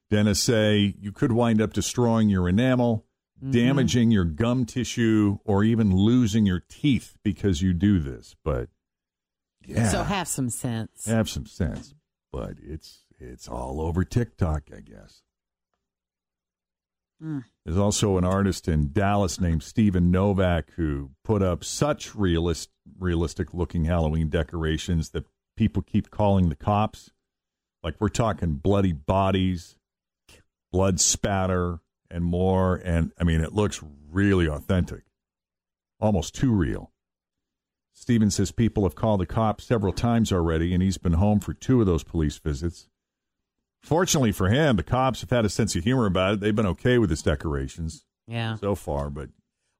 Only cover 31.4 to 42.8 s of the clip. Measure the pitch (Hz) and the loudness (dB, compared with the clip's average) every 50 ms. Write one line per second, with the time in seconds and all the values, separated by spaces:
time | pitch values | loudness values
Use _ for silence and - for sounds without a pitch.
31.4 | 92 92 92 90 87 87 87 85 - _ _ _ _ - 85 85 87 85 87 87 | 0 0 0 0 -2 -2 -4 -8 -12 _ _ _ _ -14 -8 -6 -4 -2 0 0
32.4 | 92 95 95 92 92 92 92 - - 90 85 82 82 - - - 90 85 82 80 | 0 2 2 2 2 2 0 0 -2 -2 0 0 0 -2 -2 -2 0 0 2 0
33.4 | 80 - - 104 104 95 - - 80 76 73 - - 73 80 95 101 101 98 92 | 0 -2 -2 -2 -2 -2 -2 -6 -12 -16 -20 -20 -18 -8 -2 0 2 4 4 4
34.4 | 87 78 73 71 - - 98 90 85 - - - - _ _ _ _ _ _ _ | 2 0 -2 -4 -4 -2 0 0 0 -2 -6 -12 -16 _ _ _ _ _ _ _
35.4 | _ _ _ _ _ _ _ _ _ _ _ - 101 107 104 87 80 - - - | _ _ _ _ _ _ _ _ _ _ _ -2 -2 0 0 0 -2 -4 -4 -2
36.4 | - 131 113 98 80 60 52 50 - - _ _ _ _ _ _ _ _ _ _ | 0 2 2 2 2 0 -2 -6 -10 -14 _ _ _ _ _ _ _ _ _ _
37.4 | _ _ _ _ _ _ _ _ _ _ _ _ - - 120 113 107 101 - - | _ _ _ _ _ _ _ _ _ _ _ _ -2 2 2 4 4 4 2 0
38.4 | 98 87 - - 113 104 - 107 98 90 - - - 113 107 98 90 - - 113 | -2 -2 0 0 0 0 0 0 -2 -2 -2 -2 0 0 0 0 0 -2 -2 0
39.4 | 113 107 101 - - - 127 113 101 95 - - - 117 117 117 110 - 101 87 | 0 0 -2 -4 -2 -2 0 0 0 0 -2 0 0 0 2 2 2 2 2 2
40.4 | 82 85 82 80 82 87 92 90 92 95 92 - - 90 82 82 101 104 107 101 | 2 2 0 0 0 0 0 0 0 0 -2 -2 -2 0 2 2 2 2 2 0
41.4 | - - 76 - - - 131 123 110 95 85 78 - - - 85 78 73 - - | -2 -4 -10 -6 -2 0 2 4 4 4 2 0 -2 -4 -4 -2 -2 -2 -2 -4
42.4 | - 78 73 67 85 85 - - | -6 -6 -4 -4 -4 -8 -8 -10